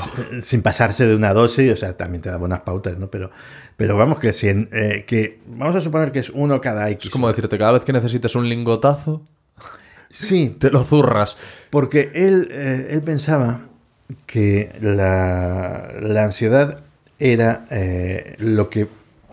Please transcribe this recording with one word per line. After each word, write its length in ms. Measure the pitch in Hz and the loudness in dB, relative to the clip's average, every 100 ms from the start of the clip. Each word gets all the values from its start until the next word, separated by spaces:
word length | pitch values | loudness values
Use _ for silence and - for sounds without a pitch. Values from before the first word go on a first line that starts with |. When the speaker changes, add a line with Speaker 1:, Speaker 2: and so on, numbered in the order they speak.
| 98 120 123 | -6 -10 -10
Speaker 1:
sin, 140 | 123 | -10
sin 180 | - 123 | -2 0
pasarse 440 | 101 - 117 107 117 | 0 0 0 2 2
de 100 | 107 | 4
una 160 | 104 | 4
dosis, 400 | 101 120 120 127 | 4 4 4 2
o 40 | 110 | 2
sea, 200 | 95 90 | -4 -8
también 240 | 90 87 | -10 -8
te 80 | 87 | -8
da 80 | 87 | -6
buenas 240 | 90 90 | -4 -4
pautas, 380 | - 92 98 90 | -4 -6 -6 -8
¿no? 120 | 95 | -10
Pero, 200 | 101 92 - - - - - | -10 -12 -14 -20 -20 -16 -4
pero 180 | 107 104 | 0 4
vamos, 240 | 127 160 | 2 2
que 140 | 113 | -2
si 160 | - 104 | 0 0
en, 180 | 98 113 | 0 -2
eh, 320 | 113 107 101 - | -2 -2 -2 -2
que 340 | 117 107 - - | -2 -2 -6 -18
vamos 300 | 117 147 185 | -6 -2 -2
a 40 | |
suponer 320 | 160 156 151 | -2 -2 -2
que 60 | 131 | -2
es 100 | 117 | -6
uno 320 | 135 143 131 | -4 0 0
cada 300 | 131 107 104 | -2 -2 -4
X. 160 | 101 - | -4 -6
Speaker 2:
Es 40 | |
como 160 | 131 120 | -2 0
decirte, 280 | 107 104 101 | 0 -2 0
cada 160 | 107 | 2
vez 140 | 123 - | 2 2
que 80 | |
necesites 400 | 131 117 120 117 123 | 0 0 -2 -2 -2
un 140 | 120 | -2
lingotazo, 720 | 117 117 113 135 143 156 156 - _ _ _ - - - - _ | -2 -2 2 2 0 -4 -6 -10 _ _ _ -20 -20 -20 -20 _
Speaker 1:
Sí. 440 | - 214 190 135 - | -12 0 2 2 2
Speaker 2:
te 100 | 131 | 2
lo 140 | 127 | 4
zurras. 540 | 123 147 135 107 104 - - - - | 4 4 6 2 0 -4 -20 -20 -2
Speaker 1:
Porque 400 | 143 131 147 143 | 0 2 2 0
él, 340 | 151 190 185 - | 2 4 4 2
eh, 380 | 135 135 131 131 | -4 -4 -4 -4
él 100 | 151 | -4
pensaba 600 | 156 147 - 151 120 117 - _ _ _ - - - | -2 -4 2 2 2 -2 -10 _ _ _ -20 -20 -6
que 500 | 117 101 101 104 - | 0 2 2 -2 -4
la, 1080 | 107 101 95 95 92 90 90 92 92 95 92 - | -2 0 2 2 0 0 -2 -4 -6 -8 -10 -6
la 220 | 107 107 | -2 0
ansiedad 560 | 107 101 110 131 143 147 - _ _ - | 0 0 2 4 2 -2 -18 _ _ -2
era, 460 | 139 117 113 113 - | 2 4 2 0 -6
eh, 640 | 107 95 90 90 95 - - | -4 -2 -2 -4 -6 -10 -6
lo 280 | 110 110 101 | 0 2 2
que 200 | 110 104 - _ _ _ | -2 -4 -8 _ _ _